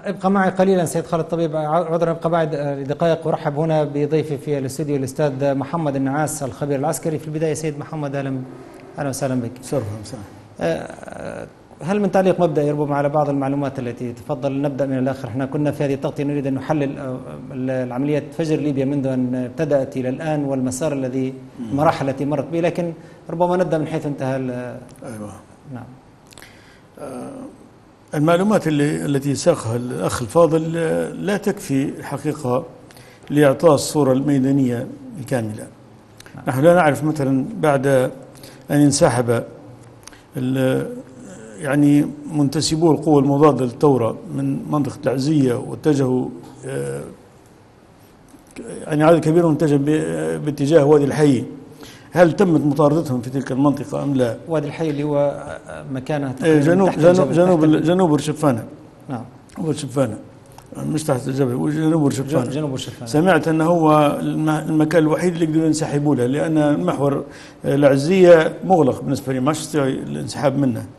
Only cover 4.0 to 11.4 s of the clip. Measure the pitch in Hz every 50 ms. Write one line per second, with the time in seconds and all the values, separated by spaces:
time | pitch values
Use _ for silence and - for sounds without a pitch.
4 | 147 147 156 156 147 156 147 131 - 151 147 139 131 131 131 - 160 143 147 139
5 | 135 131 131 - 156 147 135 131 139 139 135 135 131 - - 170 160 147 135 135
6 | 135 135 135 151 156 143 - - 143 123 110 - 151 139 143 131 139 160 170 -
7 | - 170 156 139 151 156 151 156 165 156 151 151 160 160 143 147 131 - 160 156
8 | 147 139 135 139 135 139 135 131 127 - - - - - - - - - - -
9 | 147 139 127 - 147 131 127 127 120 - - - - - - 135 110 101 107 110
10 | 107 - - 107 98 - - - - - - - 175 170 165 - - - - -
11 | - - - - - - - -